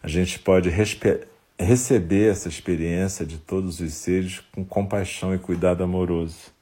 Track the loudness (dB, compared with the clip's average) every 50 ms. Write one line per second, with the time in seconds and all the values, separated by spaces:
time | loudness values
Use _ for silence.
0 | -6 -2 0 0 0 0 -2 -4 2 4 4 6 4 2 2 2 0 0 -2 0
1 | 2 2 2 2 -2 -12 -20 _ _ _ _ _ 4 4 4 4 4 4 2 2
2 | 4 2 2 4 4 4 2 2 -4 -8 -10 -8 -4 -4 -2 -2 0 -2 0 0
3 | -2 -2 -2 -6 -8 -8 -8 -12 -10 -4 -4 -4 -2 -4 -6 -6 -8 -8 -8 -8
4 | -2 0 0 0 0 -2 -8 -12 -16 _ _ -10 -10 -4 -2 -2 -2 0 -2 -2
5 | -4 -4 -6 -6 -4 -2 -2 -2 -2 -2 -2 2 2 2 2 2 0 -2 0 0
6 | 0 0 0 -2 -2 -4 -8 -14 -20 -20 _ _